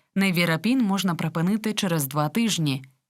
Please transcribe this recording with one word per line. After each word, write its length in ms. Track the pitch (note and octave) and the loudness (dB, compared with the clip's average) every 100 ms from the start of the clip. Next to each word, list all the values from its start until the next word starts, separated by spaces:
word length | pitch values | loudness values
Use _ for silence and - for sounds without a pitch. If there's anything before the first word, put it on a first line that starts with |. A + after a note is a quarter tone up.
| _ F#3+ | _ 0
невірапін 640 | G3 F3 F3 D#3+ G#3 C4 | 2 2 2 2 2 2
можна 340 | G#3+ F#3+ F#3+ E3 | 2 0 0 -2
припинити 580 | E3 E3 E3+ A3 A3 | -2 0 0 0 -2
через 340 | G#3+ G3 E3 C#3 | -2 0 0 0
два 220 | C#3+ D3+ | 0 0
тижні, 540 | A3 A#3 E3 D3+ B2+ - _ | 0 0 0 0 -2 -6 _